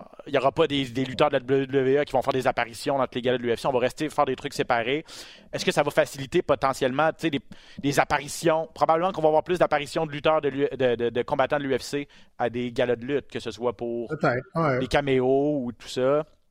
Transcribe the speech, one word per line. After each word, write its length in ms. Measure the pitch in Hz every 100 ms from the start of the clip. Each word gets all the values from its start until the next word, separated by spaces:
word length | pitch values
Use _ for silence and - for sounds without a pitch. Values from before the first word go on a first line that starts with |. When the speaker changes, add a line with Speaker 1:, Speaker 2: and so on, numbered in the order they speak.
| - - -
Speaker 1:
il 80 |
y 40 | 135
aura 120 | 135
pas 160 | 160 151
des, 200 | 139 127
des 180 | 120
lutteurs 240 | 127 - 151
de 60 |
la 60 | 139
W 260 | 123 135 135
W 320 | 135 131 143
E 40 |
qui 80 | 143
vont 100 | 131
faire 100 | 139
des 160 | 131 127
apparitions 500 | 123 117 117 143 139
dans 80 | 123
tous 80 |
les 80 | 127
galas 160 | 123 123
de 40 |
l'U 100 | 120
F 60 | 110
C. 80 | 151
On 40 |
va 60 | 127
rester 300 | 127 - 151
faire 160 | -
des 100 | 139
trucs 200 | 131 143
séparés. 500 | - - 120 113 147 - - - - -
Est-ce 120 | 139
que 60 | 180
ça 140 | 165
va 80 | 143
faciliter 500 | - 147 139 135 175
potentiellement, 680 | - 139 135 131 131 135 160
tu 80 | -
sais, 100 | 160
des, 100 | 139 - - - -
des 220 | 139 139
apparitions ? 680 | 135 147 143 - 160 160 160
Probablement 380 | - 151 165 185
qu'on 100 | 180
va 60 | 156
avoir 160 | 156
plus 160 | 156 175
d'apparitions 460 | 156 147 143 165 160
de 40 |
lutteurs, 300 | 143 160 156
de 80 | 143
l'U-, 200 | 135 143 135
de, 200 | 127 117
de, 140 | 117
de 120 | 117
combattants 360 | - - 131 147
de 40 |
l'U 160 | 135 123
F 40 |
C 260 | - 143 143 - - -
à 120 | 120
des 220 | 120 123
galas 240 | 120 123 120
de 80 |
lutte, 240 | 123 139 -
que 80 | 120
ce 140 | 117
soit 240 | 107 120 117
pour 320 | 120 117 117
Speaker 2:
Peut-être, 360 | 151 147 120 - 165
ouais. 240 | 156 127
Speaker 1:
des 80 | 131
caméos 760 | 147 139 131 127 135 147 147
ou 80 | 120
tout 160 | 113 -
ça. 400 | 127 127 147 156 _ _